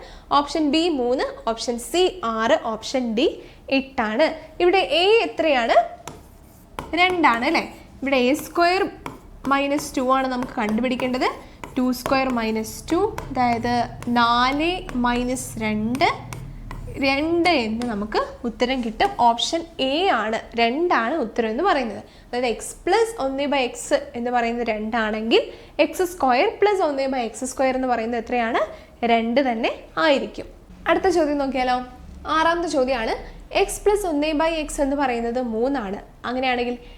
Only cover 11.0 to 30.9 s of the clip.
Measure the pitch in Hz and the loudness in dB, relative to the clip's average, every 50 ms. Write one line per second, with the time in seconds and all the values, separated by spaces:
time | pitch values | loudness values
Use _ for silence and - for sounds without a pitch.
11 | 262 254 247 254 339 480 - - - - - - - - - 262 254 254 247 247 | -2 -2 0 0 0 0 -2 -4 -12 -18 -20 -18 -14 -6 -2 0 0 0 0 0
12 | - - 269 262 269 262 254 233 220 220 220 220 220 - - - - - 320 359 | 0 0 2 2 2 0 0 0 0 -2 -2 -2 -4 -6 -10 -10 -4 -2 0 2
13 | 403 440 427 - - - 277 269 247 240 233 233 233 240 240 240 226 - - - | 2 0 -2 -4 -10 -6 -2 0 2 2 2 0 0 0 0 0 0 -2 -6 -8
14 | - 240 240 240 233 233 240 240 247 262 277 294 320 349 359 370 - - - 247 | -4 0 2 4 4 4 4 4 4 2 2 0 0 0 -2 -4 -6 -6 -2 0
15 | 240 240 240 240 247 247 254 254 - - - 226 220 214 214 214 214 226 247 277 | 0 0 0 0 0 -2 -4 -4 -6 -8 -6 -4 -2 -2 0 0 -2 -2 0 2
16 | 339 427 - - - - - - - - - - - - - - - - - - | 2 2 2 0 -8 -12 -12 -12 -12 -12 -14 -12 -12 -12 -12 -10 -10 -10 -6 -2
17 | 277 269 269 277 302 330 339 349 330 359 330 262 226 214 220 233 247 240 214 202 | 0 0 2 2 2 2 2 2 4 4 4 2 2 0 -2 -2 -4 -4 -4 -4
18 | 208 220 220 427 554 554 - - - 240 226 - 254 240 269 254 233 226 220 - | -4 -2 -2 -2 -2 -2 -6 -8 -8 -6 -2 -2 0 0 0 -2 -4 -4 -2 0
19 | 381 392 392 - 240 233 233 233 269 - 330 339 330 - - - 262 262 277 320 | 0 0 2 2 4 4 4 2 -2 -2 -2 -4 -4 -6 -6 -4 -2 0 0 2
20 | 381 392 294 226 208 220 226 - - - - 233 233 233 254 302 349 359 339 247 | 2 2 2 2 0 -2 -2 -4 -6 -4 0 2 2 2 2 2 2 2 2 2
21 | 226 233 311 330 233 214 - - 233 220 220 254 359 403 339 277 247 220 196 208 | 2 0 0 -2 -2 -2 -2 -2 -2 0 0 0 2 2 2 2 0 -4 -6 -10
22 | - - - - - - 247 247 254 233 220 - - - - - - 339 381 453 | -12 -16 -20 -20 -12 -6 -4 -2 -2 -2 -2 -4 -8 -12 -10 -4 0 2 4 4
23 | 453 453 - - 269 269 269 269 285 262 285 277 247 240 - - - - 302 269 | 2 2 -2 -2 -4 -2 -2 -2 -2 0 2 0 0 -2 -4 -6 -4 0 0 0
24 | - - - 240 240 247 247 240 233 233 233 240 233 226 220 214 214 220 240 233 | -2 -2 -8 -6 -4 -2 0 0 0 0 -2 -2 -2 -2 -2 -4 -4 -2 -2 -2
25 | 220 214 214 220 220 226 311 453 - - - - - - - - 320 302 - - | 0 0 -2 -2 0 2 2 2 2 0 -8 -16 -20 -6 0 0 0 0 2 -2
26 | 370 339 - - 269 262 240 262 359 453 - - 403 415 415 381 359 302 277 269 | -2 -2 -2 0 2 2 4 4 4 2 2 2 2 4 4 2 2 0 0 0
27 | 269 269 269 262 233 214 220 - 262 247 - - 269 262 254 262 262 254 240 226 | -2 -2 -2 -2 -4 -4 -6 -6 -8 -6 -2 0 0 2 2 0 0 0 0 0
28 | 220 233 247 233 220 - 247 247 226 226 269 415 622 622 - - - - - - | 0 -2 -2 -4 -4 -2 0 0 0 0 0 0 -2 -2 -6 -14 -18 -18 -8 -2
29 | 240 233 233 233 220 226 233 277 277 254 226 226 262 359 - - - - - - | 2 4 4 4 2 2 2 2 2 2 0 0 0 -2 -2 -4 -10 -8 -2 2
30 | 320 311 277 254 - 214 - - - - - - - - - - - - | 4 4 4 2 0 -4 -8 -12 -14 -14 -16 -20 -20 -20 -18 -6 0 0